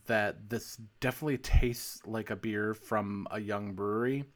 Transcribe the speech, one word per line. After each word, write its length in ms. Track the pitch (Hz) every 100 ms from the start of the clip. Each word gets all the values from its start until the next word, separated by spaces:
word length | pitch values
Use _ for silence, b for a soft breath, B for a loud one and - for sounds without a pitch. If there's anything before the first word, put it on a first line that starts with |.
that 460 | - 110 104 78 104
this 260 | 113 - - 110 -
definitely 380 | 127 - 151 127
tastes 640 | - - 123 120 - -
like 240 | - 110 104
a 80 | 101
beer 380 | 113 104 107
from 520 | 107 - 110 101 101 95
a 100 | 107
young 320 | 104 101 104
brewery, 540 | 95 101 110 123 139 139